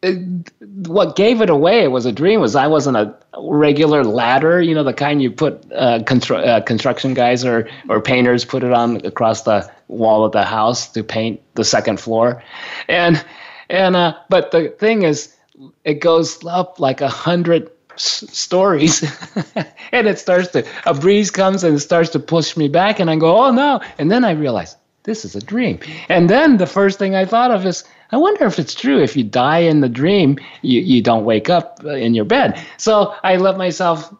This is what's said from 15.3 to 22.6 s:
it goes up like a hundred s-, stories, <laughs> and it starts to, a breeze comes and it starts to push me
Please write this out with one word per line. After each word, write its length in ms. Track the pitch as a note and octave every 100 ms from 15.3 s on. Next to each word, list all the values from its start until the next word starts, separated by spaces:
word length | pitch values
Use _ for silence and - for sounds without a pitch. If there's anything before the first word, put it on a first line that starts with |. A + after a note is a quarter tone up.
| _ _ _ C3+ _
it 120 | - D3
goes 480 | E3+ E3 D#3 - E3
up 340 | F3 F3+ -
like 220 | C3+ C3
a 80 | C#3
hundred 600 | - - F3 E3+ E3+ - _ _ -
s-, 280 | - - -
stories, 720 | - - F3+ G3 E3 D#3 D3 D3+ - - -
<laughs> 560 | - - D3+ - -
and 160 | B3 G#3+
it 100 | F#3
starts 300 | - F3+ F3+
to, 160 | C#3+ A#2 - -
a 80 |
breeze 380 | D3 E3 G3+ G3+
comes 340 | - F#3+ G3 F3
and 100 | D3
it 40 |
starts 300 | - F3 E3
to 80 | D3+
push 360 | - E3 D#3
me 140 | -